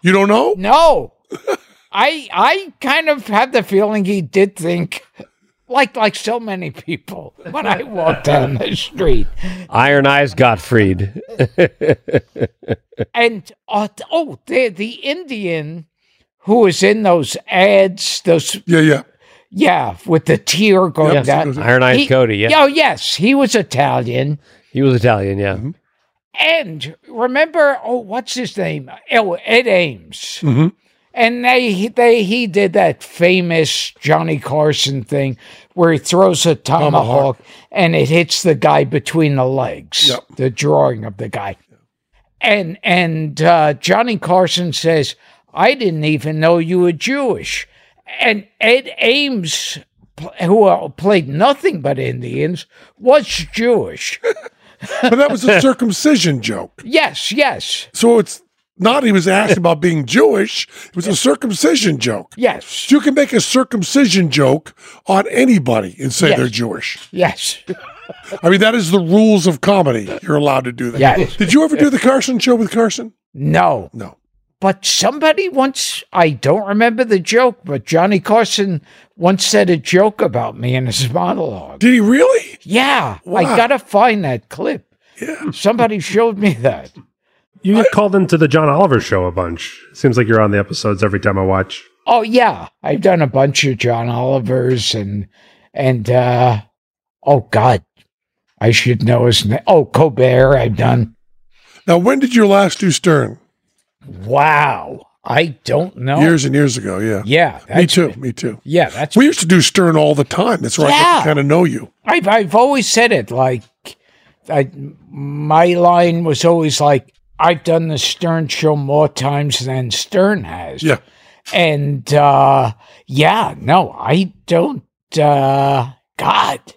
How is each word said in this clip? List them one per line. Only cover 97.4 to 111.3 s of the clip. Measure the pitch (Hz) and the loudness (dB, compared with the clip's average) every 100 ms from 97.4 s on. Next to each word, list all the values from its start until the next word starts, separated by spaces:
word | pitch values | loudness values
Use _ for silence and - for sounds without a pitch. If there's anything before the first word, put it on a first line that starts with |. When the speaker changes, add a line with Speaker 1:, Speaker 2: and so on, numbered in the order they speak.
| - | 2
Speaker 2:
God. | 190 208 - _ _ _ _ _ _ _ _ | 0 2 0 _ _ _ _ _ _ _ _
I | 113 | 0
should | 117 123 117 | 2 0 0
know | 113 120 120 | 2 2 2
his | 110 101 | 2 0
name. | 117 - | -4 4
Oh, | 175 | 4
Colbert, | 135 - 156 120 127 127 131 139 | 4 2 0 2 2 4 4 4
I've | 117 107 | 0 0
done. | 113 123 113 _ _ _ _ _ _ _ - | 0 0 -2 _ _ _ _ _ _ _ 0
Speaker 1:
Now, | 175 | 2
when | 185 277 | 4 2
did | 262 | 2
you | 240 208 | 4 6
last | 196 196 - | 4 2 0
do | 190 | -2
Stern? | 143 185 151 113 113 _ _ _ _ _ _ - 95 | 0 2 2 0 -8 _ _ _ _ _ _ -20 -16
Speaker 2:
Wow. | 101 135 151 147 147 104 - - - _ | -2 2 4 2 0 -2 -10 -16 -20 _
I | - 123 165 135 | -4 -2 -2 -6
don't | - 131 180 - | -4 -4 -4 -6
know. | 127 139 | -4 2
Speaker 1:
Years | 156 165 | 2 2
and | 135 | 0
years | 135 143 117 | 0 0 -2
ago, | 101 92 | -6 -6
yeah. | 110 101 104 | -4 -4 0
Speaker 2:
Yeah, | 147 160 - - | 2 2 -2 -4
Speaker 1:
Me | 117 | 0
Speaker 2:
that's | 175 | 2
Speaker 1:
too, | 185 156 | 2 -2
Speaker 2:
been | 107 | -4
Speaker 1:
me | 131 | -10
too. | - 123 107 | -8 -10 -10
Speaker 2:
Yeah, | - 160 143 | -2 0 0
that's | - 151 - | -4 0 4
Speaker 1:
We | 285 | 4
used | - | 2
to | 165 | 2
do | 180 | 2
Stern | 131 - 175 156 | 2 2 2 4
all | 151 | 2
the | 147 | 0
time. | 139 - 214 220 | -2 -2 -2 -2
That's | 120 - | -4 0
where | 147 | 2
I | |
Speaker 2:
Yeah. | 285 339 320 | 4 4 2
Speaker 1:
kinda | 160 | 2